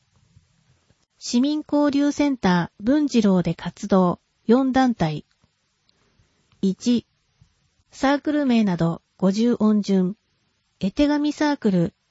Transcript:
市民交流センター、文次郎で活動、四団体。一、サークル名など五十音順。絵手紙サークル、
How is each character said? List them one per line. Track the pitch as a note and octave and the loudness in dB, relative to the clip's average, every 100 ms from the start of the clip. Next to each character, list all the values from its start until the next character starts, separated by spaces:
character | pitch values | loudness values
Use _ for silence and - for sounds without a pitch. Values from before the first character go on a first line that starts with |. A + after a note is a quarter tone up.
| _ _ _ _ _ _ _ _ _ _ _ _ | _ _ _ _ _ _ _ _ _ _ _ _
市 | - A#3+ | -4 -2
民 | C#4 D4+ - | 0 -2 -2
交 | D4 D4 | 0 0
流 | C#4 C#4+ | 0 -2
セ | - D4 | 0 -2
ン | C4 | 0
タ | F#3+ F3+ E3 - | 0 0 -2 -6
ー、 | |
文 | G#3 D4+ D4 | -2 0 2
次 | A#3 | 2
郎 | G#3+ F#3 | 2 2
で | E3+ | 0
活 | E3 F3 - G3+ | -4 -8 -12 0
動、 | F#3+ F3+ - _ _ - | 2 2 -2 _ _ 0
四 | A#3+ C4+ | 2 2
団 | B3+ C4 | 2 0
体。 | A3+ D#3+ D3+ - _ _ _ _ _ _ _ _ _ _ _ _ _ | 0 -4 -4 -12 _ _ _ _ _ _ _ _ _ _ _ _ _
一、 | G3 F#3+ A#3+ A#3+ - _ _ _ _ _ _ _ _ | -4 -2 -2 -2 -4 _ _ _ _ _ _ _ _
サ | - C4 | -4 -2
ー | C#4+ | 0
ク | D#4 | -2
ル | D4 C#4 | -2 0
名 | A#3 | 0
な | G#3 F3 | 0 0
ど | E3 D#3+ _ _ | -2 -4 _ _
五 | F#3+ | -2
十 | G3+ A#3+ A#3+ | 0 0 0
音 | G#3+ G#3+ | 0 0
順。 | F#3+ F#3+ F3+ G#3 _ _ _ _ _ _ | 0 0 0 -6 _ _ _ _ _ _
絵 | F#3+ | -8
手 | - D4 | 0 0
紙 | D4 D4+ | 0 -2
サ | - D4+ | -2 -2
ー | C#4+ | 0
ク | G#3+ | 0
ル、 | F#3 E3 - _ | 0 -2 -6 _